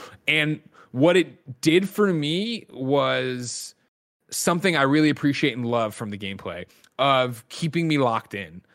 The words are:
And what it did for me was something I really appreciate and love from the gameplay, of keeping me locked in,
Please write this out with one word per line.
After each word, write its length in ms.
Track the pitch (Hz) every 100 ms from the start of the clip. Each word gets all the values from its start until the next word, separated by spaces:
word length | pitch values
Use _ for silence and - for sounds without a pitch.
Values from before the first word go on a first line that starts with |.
| - - -
And 320 | 156 151 151 - _ -
what 220 | 127 160 180
it 460 | 156 - - -
did 260 | 156 170 196
for 240 | - 208
me 540 | 165 147 170 220 226 -
was 1040 | 127 131 139 131 131 131 123 123 - - - _ _ _ _ _
something 440 | - - 175 190 156
I 60 |
really 300 | 135 151 151
appreciate 440 | 139 143 143 147 120
and 80 |
love 300 | 117 117 110
from 160 | - 107
the 80 | 101
gameplay, 480 | 98 98 95 87 90 _ _ -
of 500 | 139 131 127 117 -
keeping 380 | - 165 170 165
me 120 | 147
locked 340 | 123 113 -
in, 300 | 98 85 87 -